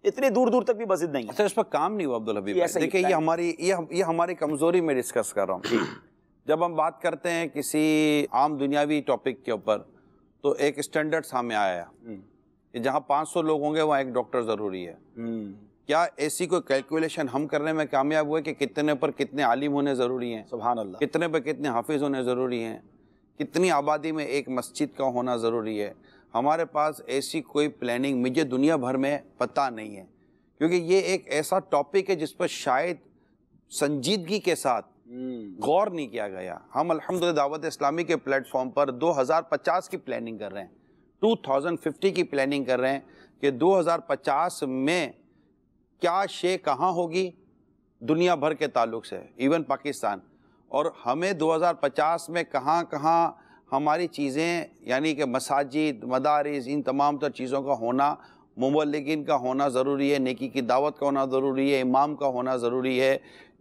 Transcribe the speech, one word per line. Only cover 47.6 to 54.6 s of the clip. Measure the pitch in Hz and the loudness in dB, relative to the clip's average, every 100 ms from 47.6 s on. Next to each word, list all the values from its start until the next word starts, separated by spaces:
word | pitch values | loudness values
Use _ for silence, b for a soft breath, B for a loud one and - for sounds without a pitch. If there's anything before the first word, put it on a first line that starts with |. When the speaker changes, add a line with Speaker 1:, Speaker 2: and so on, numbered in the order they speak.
| _ _ _ _ | _ _ _ _
Speaker 2:
दुनिया | 117 160 180 180 | 0 4 4 4
भर | 160 | 2
के | 151 147 | 0 0
ताल्लुक | 123 117 113 - | 2 0 0 -8
से, | 95 - - | -12 -12 -2
even | 135 160 | 2 2
पाकिस्तान, | 147 135 143 131 107 98 - b b b b | 0 -4 -4 -4 -4 -4 -8 b b b b
और | 135 160 - | -2 -2 -2
हमें | 117 139 185 180 | -2 0 0 0
दो | 160 | 2
हज़ार | 160 175 | 2 2
पचास | 165 143 143 151 170 - | 2 0 2 0 0 -2
में | 170 165 | -4 -2
कहाँ | 135 131 170 170 | -2 2 2 0
कहाँ | 147 156 170 165 b b b _ | -2 2 4 2 b b b _
हमारी | 135 151 160 175 | 0 2 2 0
चीज़ें, | - 143 135 170 175 | -2 -2 0 0 -2